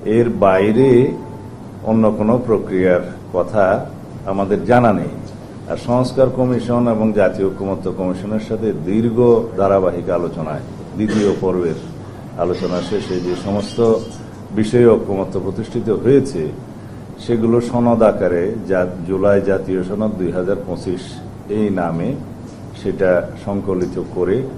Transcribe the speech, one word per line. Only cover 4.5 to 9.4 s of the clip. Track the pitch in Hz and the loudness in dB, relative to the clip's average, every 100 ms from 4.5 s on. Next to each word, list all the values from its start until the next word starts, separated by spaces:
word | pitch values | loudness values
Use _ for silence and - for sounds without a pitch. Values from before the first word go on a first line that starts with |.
| 98 95 | 0 4
জানা | 120 120 | 6 6
নেই। | 92 76 - - - - - - | 4 -2 -8 -12 -14 -16 -16 -8
আর | 85 - | -8 0
সংস্কার | 123 127 131 131 127 | 0 0 4 2 4
কমিশন | 127 123 110 120 120 | 0 0 0 2 2
এবং | 110 110 | 2 2
জাতীয় | 104 95 - 98 | 4 2 2 -2
ঐকমত্য | 90 98 92 95 90 | 0 -4 -4 -4 -4
কমিশনের | 92 92 101 107 - | -4 -4 -4 -6 -4
সাথে | 110 110 82 80 | -2 -2 -2 0
দীর্ঘ | 107 117 113 123 113 | 0 2 4 6 4